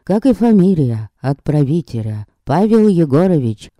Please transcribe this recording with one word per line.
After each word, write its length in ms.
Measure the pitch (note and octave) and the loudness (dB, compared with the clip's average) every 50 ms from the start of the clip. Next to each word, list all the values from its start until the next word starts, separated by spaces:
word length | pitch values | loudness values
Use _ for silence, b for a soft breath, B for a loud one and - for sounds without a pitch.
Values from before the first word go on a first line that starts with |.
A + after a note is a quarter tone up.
| _ | _
как 220 | - F#3 A3 - | -4 -4 0 0
и 80 | C#4 A#3 | 0 0
фамилия 800 | - A3+ A#3+ A3 G3 F3 G3 F#3+ D#3+ C#3 A#2+ A2+ A2 G#2+ - - _ | 2 2 2 4 4 4 2 2 0 0 -2 -2 -6 -8 -12 -16 _
отправителя, 1040 | - C3 C#3+ - _ - D3 D3+ C#3+ B2 D#3 F3 - - - A2+ G#2+ A2 G#2+ G#2+ G#2 - _ _ _ | -6 -6 -6 -6 _ -4 -2 0 0 0 -2 -4 -4 -6 -8 -8 -8 -8 -8 -10 -12 -14 _ _ _
Павел 440 | - C3 E3+ G#3 G#3+ A3 A3 G#3+ G#3+ | -4 -2 0 2 2 2 4 4 4
Егорович 840 | F#3+ E3+ E3 C#3+ B2+ D3+ F#3 F#3+ F3+ D3+ B2+ A2+ A2 - - - _ | 2 2 0 2 2 0 2 2 0 0 -2 -4 -6 -8 -12 -20 _